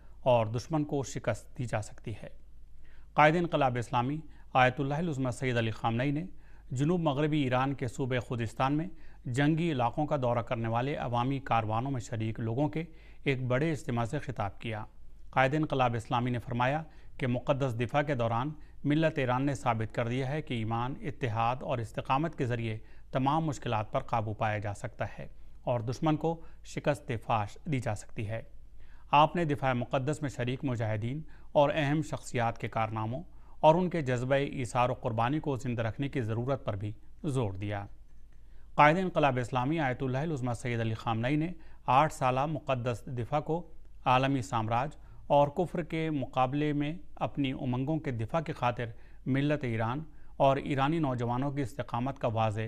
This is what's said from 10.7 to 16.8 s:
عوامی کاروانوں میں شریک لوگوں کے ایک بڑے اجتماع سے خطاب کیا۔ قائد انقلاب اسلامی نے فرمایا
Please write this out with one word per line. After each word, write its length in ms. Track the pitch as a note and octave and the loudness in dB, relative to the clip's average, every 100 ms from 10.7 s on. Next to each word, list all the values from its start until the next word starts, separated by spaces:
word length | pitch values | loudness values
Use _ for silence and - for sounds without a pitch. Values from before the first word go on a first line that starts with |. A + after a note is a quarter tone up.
| A#2 C3 D#3+ | 0 0 -2
عوامی 440 | C#3 A#2+ B2 C3+ | 0 0 2 0
کاروانوں 520 | C3 A#2 G#2+ A2 C3+ | 2 2 2 0 0
میں 100 | C3 | -4
شریک 380 | - A2+ A2 A2+ | -4 -4 -2 -2
لوگوں 300 | A2+ A#2 D3 | -2 0 0
کے 140 | - E3 - - - | 0 -6 -12 -18 -4
ایک 220 | D3 C3 B2+ | -2 0 2
بڑے 260 | B2+ E3 | 2 2
اجتماع 340 | D3+ - A#2+ A#2 | -2 -2 -2 0
سے 140 | D3+ | -2
خطاب 400 | - A2+ G2+ - | -4 -2 -4 -4
کیا۔ 240 | A#2 G#2+ A2+ - - - - | -6 -6 -8 -12 -14 -12 -2
قائد 260 | - C3 D#3 | 4 6 4
انقلاب 400 | D3+ C#3 B2 A#2 | 2 4 4 2
اسلامی 360 | - B2 B2 | 0 0 2
نے 80 | A#2+ | -2
فرمایا 440 | - A#2+ B2+ D3 | -2 0 2 0